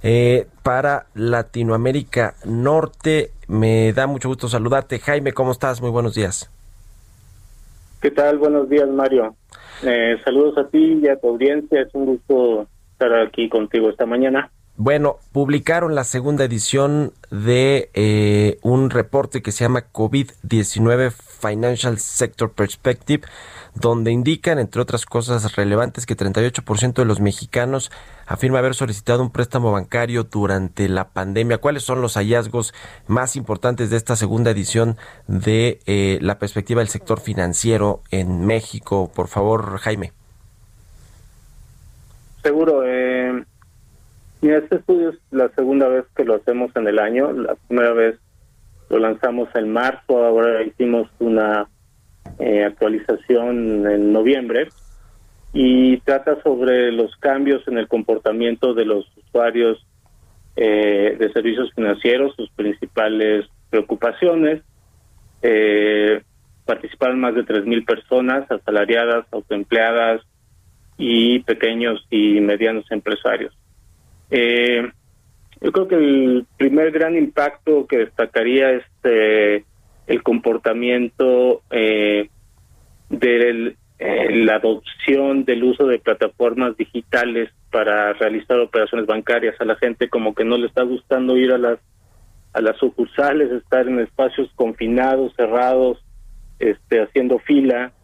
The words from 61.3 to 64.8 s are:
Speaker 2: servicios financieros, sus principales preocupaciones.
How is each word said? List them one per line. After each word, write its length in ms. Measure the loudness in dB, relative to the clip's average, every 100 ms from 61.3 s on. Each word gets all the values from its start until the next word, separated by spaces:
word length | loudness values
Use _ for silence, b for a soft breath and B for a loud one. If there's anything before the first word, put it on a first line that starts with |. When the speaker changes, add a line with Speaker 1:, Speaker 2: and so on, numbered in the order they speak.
Speaker 2:
servicios 400 | 0 -2 -2 -6
financieros, 600 | -4 -2 -2 0 0 0 -4
sus 140 | -14
principales 960 | -6 -6 -4 -8 -4 -2 0 0 0 -4 _ _
preocupaciones. 920 | -4 -2 -4 -4 0 0 2 0 -2 _ _